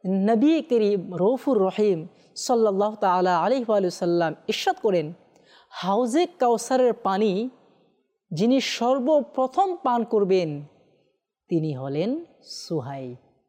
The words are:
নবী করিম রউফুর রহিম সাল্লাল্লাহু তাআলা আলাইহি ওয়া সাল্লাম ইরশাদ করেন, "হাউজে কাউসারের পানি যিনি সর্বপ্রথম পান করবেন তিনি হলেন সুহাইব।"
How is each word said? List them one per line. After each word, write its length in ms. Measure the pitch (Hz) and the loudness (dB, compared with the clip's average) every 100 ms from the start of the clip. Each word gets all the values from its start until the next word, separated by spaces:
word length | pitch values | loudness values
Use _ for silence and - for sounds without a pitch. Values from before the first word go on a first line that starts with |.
| 185 | -2
নবী 540 | 190 196 226 294 320 | 0 2 4 4 2
করিম 540 | 320 240 208 202 165 175 | 2 2 2 0 -4 0
রউফুর 420 | 180 254 - 226 | 0 0 0 2
রহিম 500 | 190 196 214 170 170 _ _ - | 2 2 0 0 -4 _ _ -12
সাল্লাল্লাহু 600 | - 240 214 196 208 214 | -2 2 2 2 -2 0
তাআলা 440 | 196 180 185 175 | 0 2 2 2
আলাইহি 260 | 175 269 226 | 2 -2 0
ওয়া 220 | 208 180 | 0 0
সাল্লাম 460 | - 175 170 165 156 - | -4 -2 0 -2 -4 -6
ইরশাদ 280 | 214 - 370 | -4 -2 -2
করেন, 320 | 220 180 151 175 _ _ _ - _ | 0 0 -2 -12 _ _ _ -20 _
"হাউজে 580 | - 180 202 247 277 349 - | -10 -2 0 0 0 -2 0
কাউসারের 540 | 247 226 - 262 247 | 0 0 0 2 2
পানি 560 | 214 190 190 214 185 254 _ _ _ _ _ _ _ _ | 0 -2 0 0 0 -4 _ _ _ _ _ _ _ _
যিনি 300 | 156 226 262 | -2 2 2
সর্বপ্রথম 1120 | - - 240 269 254 302 233 - 262 339 392 349 | 0 -2 0 0 2 2 0 -4 -2 0 -2 0
পান 200 | 262 240 | -2 -2
করবেন 600 | 226 214 196 185 165 147 147 _ _ _ _ _ _ _ _ | 0 0 2 2 0 -6 -12 _ _ _ _ _ _ _ _
তিনি 260 | 165 156 | -2 -2
হলেন 520 | 131 135 143 196 302 339 _ | -6 -6 -4 -2 -4 -10 _
সুহাইব।" 720 | - - - 165 123 139 127 123 _ _ | -20 -18 -6 -6 -6 -12 -12 -14 _ _